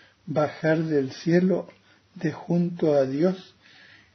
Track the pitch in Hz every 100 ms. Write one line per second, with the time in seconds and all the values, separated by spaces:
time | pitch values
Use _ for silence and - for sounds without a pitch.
0 | _ _ - 135 147 - 160 160 160 147
1 | 131 - 170 175 185 175 - - _ _
2 | _ 180 156 - - 175 170 175 160 143
3 | 131 139 185 185 - _ _ - - -
4 | _